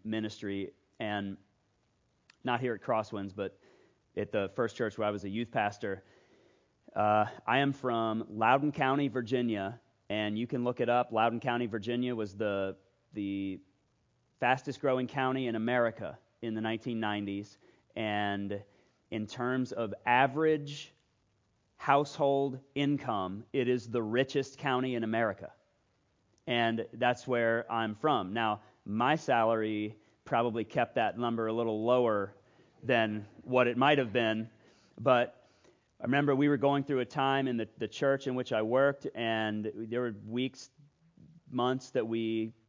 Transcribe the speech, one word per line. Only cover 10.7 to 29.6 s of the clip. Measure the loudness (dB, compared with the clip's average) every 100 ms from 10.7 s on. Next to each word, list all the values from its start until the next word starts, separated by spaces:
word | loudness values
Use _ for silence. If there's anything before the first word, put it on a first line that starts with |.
| 0
it | 2
up. | 2 2
Loudoun | 2 2 2
County, | -2 -2 -2
Virginia | -4 -2 -2 -2 -2
was | -6 -2
the, | -2 0 -2 -6 _ _ _
the | -8 -4 -4 -4 -8 -14 _ _ _ _ _ _ _
fastest | 0 0 -2 -4
growing | 0 0 0
county | -2 -2 -2 -2
in | -2
America | 0 2 2 -2 -10 -12 _ _
in | -6
the | -4
nineteen | -4 -4 -4 -4
nineties. | -2 -2 -4 -6 -8 -16 _ _ _ -6
And | -4 -2 -2 -2 -4 -8 -10 _ _ _ _
in | -8 -8
terms | -4 -2 -2 -2
of | -4 -6 -4 2
average | 4 4 4 2 2 -2 -12 -16 _ _ _ _ _ _ _ _ _
household | 2 2 2 0 2 2 0 -4 -10 -2
income, | 0 0 -2 -2 -2 -6 -6
it | -2 0
is | 0 0
the | -2
richest | 0 2 2 0 -4 -4
county | -2 0 0 -2
in | -2
America. | 2 0 0 -10 -18 _ _ _ _ _ _ _ _ -2
And | 2 2 0 -6
that's | 0 0 0 0
where | 2 2 2 0
I'm | -2 -2 -2
from. | 0 0 0
Now, | -2 0 -2 -6 _ -8
my | 0 2 2
salary | 2 2 4 2